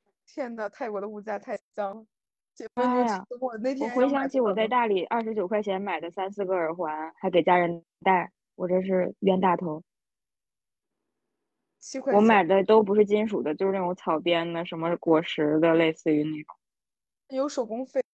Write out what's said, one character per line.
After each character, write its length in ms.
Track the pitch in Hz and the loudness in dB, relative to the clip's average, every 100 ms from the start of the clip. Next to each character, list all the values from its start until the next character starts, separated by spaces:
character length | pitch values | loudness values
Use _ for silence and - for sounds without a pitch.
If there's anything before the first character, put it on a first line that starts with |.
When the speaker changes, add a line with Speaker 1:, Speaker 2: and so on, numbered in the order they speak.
| _ _ _ | _ _ _
Speaker 1:
天 280 | - 247 226 | -10 -10 -8
呐， 120 | 202 | -10
泰 220 | - 240 | -8 -8
国 100 | 202 | -8
的 80 | 208 | -8
物 140 | 208 | -10
价 180 | 214 202 | -10 -10
太 180 | 254 208 _ | -8 -12 _
香 220 | - 202 220 | -8 -8 -10
了。 100 | 220 _ _ _ _ - | -18 _ _ _ _ -18
姐 120 | 226 - | -10 -2
妹， 100 | 247 | 0
你 140 | 247 | 2
有 80 | 240 | 0
吃 160 | 190 196 247 | -2 -8 -8
过？ 140 | 254 | -8
Speaker 2:
妈 20 | 220 | -6
呀。 60 | |
Speaker 1:
那 100 | 254 | -4
天 140 | 269 233 | -4 -2
要 80 | 247 | 0
买 0 | |
Speaker 2:
我 0 | |
回 140 | 269 | 0
想 180 | 277 269 | 0 -2
起 120 | 269 | 0
我 120 | 214 | 0
在 140 | 196 220 | 0 0
大 180 | 247 226 | 0 0
理 200 | 190 - | 0 -2
二 180 | 233 | -4
十 100 | 220 | -4
九 20 | 214 | -4
Speaker 1:
什 60 | |
么？ 40 | 180 | -2
Speaker 2:
块 160 | 208 | -2
钱 180 | 208 190 | -2 -4
买 200 | 202 160 | -4 -6
的 100 | 170 | -8
三 180 | 196 190 | -8 -8
四 140 | 202 | -4
个 100 | 185 | -2
耳 220 | 185 160 175 | -2 -2 -4
环， 380 | 156 156 160 - | -6 -6 -10 -6
还 140 | 190 | 0
给 120 | 175 | 2
家 140 | 160 180 | 4 4
人 280 | 175 170 - _ | 2 -2 -12 _
戴， 320 | 196 185 - _ _ - | 2 2 0 _ _ -8
我 120 | 180 | -2
这 140 | 185 | -2
是 340 | 190 185 185 - | 0 0 -2 0
冤 200 | 196 185 | 0 2
大 160 | 185 175 | 2 0
头。 260 | 175 156 - _ _ _ _ _ _ _ _ _ _ _ _ _ _ _ _ _ _ _ | -2 -8 -12 _ _ _ _ _ _ _ _ _ _ _ _ _ _ _ _ _ _ _
Speaker 1:
七 220 | - 269 | -14 -6
块 100 | 277 | 2
钱。 60 | 202 | 6
Speaker 2:
我 40 | |
买 220 | 220 208 | 8 6
的 180 | 165 196 190 | 6 4 6
都 180 | 220 | 6
不 100 | 196 208 | 6 4
是 100 | 202 | 4
金 200 | 214 220 | 2 0
属 160 | 180 | -2
的， 140 | 147 151 | -2 0
就 100 | 196 | 0
是 60 | |
那 60 | 196 | 0
种 180 | 180 185 | -2 -4
草 240 | 185 156 | -2 -2
编 320 | 175 170 170 | 0 0 0
的， 140 | 170 175 | -6 -6
什 120 | 165 | -4
么 160 | 165 170 | -2 -2
果 260 | - 156 | 2 2
实 340 | 170 - 151 156 | 2 -2 0 4
的， 120 | 165 | 4
类 200 | 165 160 | 4 2
似 200 | 160 160 | 0 0
于 80 | 151 156 | 0 0
那 180 | 151 | -6
种。 120 | 151 - _ _ _ _ _ _ _ | -10 -20 _ _ _ _ _ _ _
Speaker 1:
有 180 | 262 294 | -6 -4
手 180 | 294 208 | -4 -6
工 200 | 226 262 | -8 -6
费 180 | 269 - | -4 -6